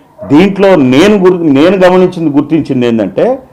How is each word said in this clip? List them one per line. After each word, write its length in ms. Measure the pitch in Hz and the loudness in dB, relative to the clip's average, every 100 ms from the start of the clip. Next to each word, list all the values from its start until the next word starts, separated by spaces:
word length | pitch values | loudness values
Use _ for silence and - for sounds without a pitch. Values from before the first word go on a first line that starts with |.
| _ - | _ -20
దీంట్లో 520 | - 143 196 185 196 175 | -2 0 2 0 2 2
నేను 400 | 127 131 202 208 | 2 2 2 2
గుర్-, 380 | 180 180 165 | 2 0 0
నేను 320 | 135 170 190 185 | 2 2 2 2
గమనించింది, 440 | 185 180 175 160 | 2 0 -2 -4
గుర్తించింది 560 | 139 143 160 135 131 120 | -2 -2 -4 -2 -2 -2
ఏంటంటే, 560 | 113 95 - 208 269 - | -2 -4 -2 -4 -4 -10